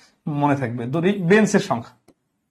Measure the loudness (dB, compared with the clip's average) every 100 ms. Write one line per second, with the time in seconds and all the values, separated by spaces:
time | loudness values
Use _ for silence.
0 | _ _ -8 -2 0 0 -2 -6 -6 -2
1 | 0 0 2 4 4 0 0 -6 -8 _
2 | _ _ _ _ _